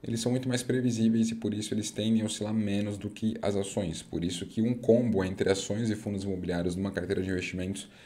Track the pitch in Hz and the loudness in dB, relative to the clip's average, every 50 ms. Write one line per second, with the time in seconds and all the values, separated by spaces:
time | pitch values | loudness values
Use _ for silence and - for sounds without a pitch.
0 | - - 113 113 - 123 123 127 127 127 123 120 - - 123 127 123 123 110 110 | -6 -4 -4 0 0 0 0 0 0 0 -2 0 0 0 0 2 2 2 2 4
1 | 113 113 113 113 113 113 113 - - 101 104 107 104 - 101 107 104 - - 101 | 4 4 6 4 4 2 0 -2 -2 -2 -2 -2 -4 -2 -2 -2 -2 -4 -4 -2
2 | 107 113 113 110 107 107 - - 104 104 110 110 104 101 101 101 104 104 101 98 | 2 2 4 4 2 0 -2 -2 -2 0 0 0 0 2 0 0 0 -2 -4 -4
3 | 104 101 - - 113 110 110 - - 104 101 98 98 - - 107 95 82 80 - | -6 -8 -6 -2 -2 -2 0 0 -2 0 0 0 -2 -2 -2 -2 -2 -2 -4 -6
4 | - - - 87 85 87 - - 98 - - 113 110 123 120 120 - - 113 123 | -8 -6 -4 -2 -2 -2 -2 -4 -8 -4 0 0 2 2 0 2 6 6 6 6
5 | 123 110 95 95 92 92 95 - 95 95 98 - - - 104 110 120 110 104 107 | 6 4 2 2 2 0 0 0 2 2 2 2 0 -2 -2 -2 0 -2 -2 -2
6 | - 107 101 98 101 101 95 90 90 87 87 87 87 90 85 95 95 95 95 85 | -4 -4 -4 -4 -4 -4 -4 -4 -2 -2 -2 0 0 0 0 0 -2 -2 -2 -2
7 | 90 90 98 92 95 95 92 90 87 - - 92 90 95 98 - - - - - | -2 0 0 0 0 0 -2 -2 -2 -4 -4 -4 -4 -4 -4 -6 -10 -14 -18 -20
8 | - | -20